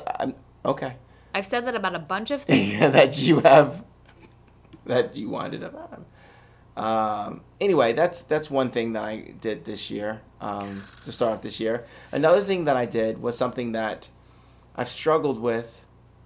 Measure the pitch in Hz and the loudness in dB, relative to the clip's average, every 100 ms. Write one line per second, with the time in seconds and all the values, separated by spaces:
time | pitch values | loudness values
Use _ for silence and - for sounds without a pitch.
0 | - - 131 - - - - 139 135 123 | 0 -6 -6 -8 -16 -6 -4 -4 -6 -10
1 | - - - 190 196 240 240 233 190 175 | -18 -20 -8 -6 -4 -4 -4 -4 -4 -6
2 | 156 190 220 277 - 139 101 104 147 170 | -6 -6 -4 -6 2 2 2 2 4 8
3 | 131 - 131 151 - 139 135 151 - - | 6 6 4 6 10 10 8 0 -16 -20
4 | - - - - _ - - - - 123 | -20 -20 -20 -20 _ -20 -20 -20 0 0
5 | 117 - 107 - - - - 302 339 - | 2 -2 -8 -6 -6 -8 -10 -14 -16 -18
6 | - - - - - - - - 110 113 | -20 -20 -20 -20 -20 -20 -16 -8 -2 0
7 | 110 107 101 - - _ 202 165 117 120 | 0 -2 -6 -12 -18 _ 2 4 4 4
8 | 175 - - 151 151 135 127 120 117 110 | 2 0 -2 -2 0 0 0 -2 -4 -4
9 | 107 110 - - 113 104 107 107 - 113 | -6 -8 -12 -10 -6 -6 -8 -10 -8 -6
10 | 104 110 - - 110 101 101 98 98 - | -6 -8 -14 -12 -8 -8 -8 -10 -14 -16
11 | - - 120 107 117 - 110 117 - - | -14 -2 -2 -2 -6 -4 -4 -4 -8 -20
12 | - 135 156 180 196 190 156 131 120 117 | -8 0 4 4 4 -2 0 0 0 0
13 | 113 110 120 117 123 120 120 110 110 - | -2 -2 -6 -2 -4 -4 -6 -4 -6 -6
14 | - - - - - - - - 120 - | -12 -20 -20 -20 -20 -20 -14 -8 -8 -4
15 | 156 156 143 117 120 117 117 - - _ | 0 2 0 -2 -2 -2 -4 -16 -20 _
16 | _ _ | _ _